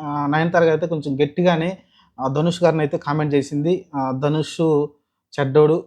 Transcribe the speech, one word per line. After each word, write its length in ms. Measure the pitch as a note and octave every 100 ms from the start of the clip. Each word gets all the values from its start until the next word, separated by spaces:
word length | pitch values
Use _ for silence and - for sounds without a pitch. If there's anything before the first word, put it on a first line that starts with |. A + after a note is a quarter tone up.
ఆ, 260 | D3+ D3 D3
నయనతార 360 | D#3 E3+ F3
అయితే 240 | E3 D#3 E3
కొంచెం 380 | D#3+ C#3+ C3+
గట్టిగానే, 540 | D3 F3+ F3+ E3 E3+ F#3 _ _ _ -
ఆ, 80 | E3
ధనుష్ 340 | C#3+ E3+ -
గారిని 180 | E3+ D#3
అయితే 160 | D3 -
కామెంట్ 380 | C#3+ D3 D3+
చేసింది. 520 | C#3+ C#3 D3 D#3+ F3+ - C#3
ఆ, 240 | C3 C3
"ధనుష్ 640 | D3 D#3 D3+ - D#3+ D3 D3 _ _ _ _ -
చెడ్డోడు, 440 | C3+ D3 D3+ E3